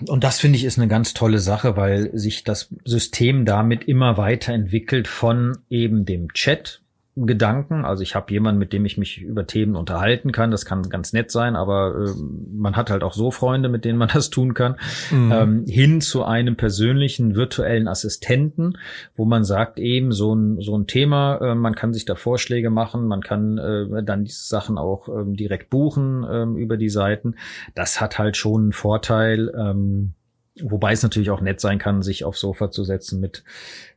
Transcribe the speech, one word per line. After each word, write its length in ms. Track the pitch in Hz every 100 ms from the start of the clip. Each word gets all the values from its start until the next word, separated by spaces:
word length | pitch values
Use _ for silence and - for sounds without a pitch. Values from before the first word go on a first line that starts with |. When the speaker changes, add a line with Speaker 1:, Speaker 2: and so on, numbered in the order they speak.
| -
Speaker 1:
und 160 | 135
das 160 | 131 -
finde 180 | 147 131
ich 60 |
ist 160 | 127 120
eine 80 | 113
ganz 260 | 110 113
tolle 240 | - 110 110
Sache, 400 | 95 107 127 101
weil 400 | 98 101 104 113
sich 260 | 104 -
das 300 | - 104 - - -
System 600 | 117 - - 123 135 110
damit 380 | 104 113 117
immer 340 | - 131 127 104
weiterentwickelt 920 | 101 123 - 117 98 110 110 131 104
von 520 | - 117 120 120 127 _
eben 360 | 120 117 110 98
dem 240 | 90 85
Chat-Gedanken. 1500 | - - 156 - - _ _ _ - 113 113 107 127 143 160 82
Also 160 | 98
ich 140 | 92 101
habe 160 | -
jemanden, 260 | 101 107 101
mit 160 | 95
dem 120 | 101 101
ich 120 | -
mich 240 | 95 -
über 240 | 90 110 90
Themen 300 | 107 107 92
unterhalten 560 | 85 85 101 120 139
kann. 180 | 117 113
Das 160 | 107 -
kann 240 | 95 92
ganz 240 | 92 -
nett 160 | 113 117
sein, 260 | 120 120 110
aber, 380 | 95 98 95
äh, 260 | 73 101 95 71 69 -
man 240 | 107 101 110
hat 120 | 117
halt 140 | 98
auch 100 | 92
so 160 | 107 120
Freunde, 400 | - 127 131 131
mit 160 | 120 117
denen 140 | 117
man 100 | 113
<laughs> 40 |
das 180 | 151 -
tun 240 | - 131 117
kann. 220 | 123 131 - - -
Speaker 2:
Mhm. 200 | 139 117
Speaker 1:
Ähm, 340 | 113 110 110 -
hin 340 | 113 139 160
zu 220 | - 131
einem 320 | - 113 120 117
persönlichen 800 | 110 95 113 139 139 - 117 101
virtuellen 520 | 127 - - 117 110
Assistenten, 920 | 95 107 - - 127 147 147 170 175 - - - -
wo 100 | 110
man 180 | 117
sagt, 340 | 101 101 113 -
eben 340 | 120 127 131
so 220 | 104 107
ein, 280 | 110 107 104
so 140 | 104 104
ein 120 | 98
Thema, 520 | 127 143 143 139 139
äh, 140 | 127 117
man 200 | 117 107
kann 180 | 117
sich 120 | 113 -
da 100 | 90
Vorschläge 540 | 120 123 - 120 117
machen, 360 | 113 113 120 117
man 160 | 98
kann, 360 | - 104 107 110
äh, 460 | 78 104 101 107
dann 200 | 107 101
diese 240 | 104 - -
Sachen 300 | 107 - 98
auch, 320 | 85 98 -
ähm, 260 | 107 101 101
direkt 340 | 104 95 -
buchen, 560 | 131 147 143 135 131 117
ähm, 240 | 117 117 113
über 220 | 113 113
die 120 | 110
Seiten. 460 | 104 98 107 120 - - - - -
Das 240 | 90 -
hat 160 | 110 -
halt 200 | 107 101
schon 240 | 107 110
einen 100 | 107
Vorteil, 800 | - 104 107 - 110 110 110 113 117
ähm, 560 | 104 98 98 98 98 - _ _ _ -
wobei 300 | 139 101 104
es 120 | 110
natürlich 260 | 117 107 104
auch 100 | 95
nett 220 | 95 95
sein 160 | 104 98
kann, 240 | 101 98
sich 240 | 95 95 80
aufs 160 | -
Sofa 280 | 101 95 101
zu 140 | -
setzen 380 | 95 98 - 95
mit, 240 | 95 - - - - - -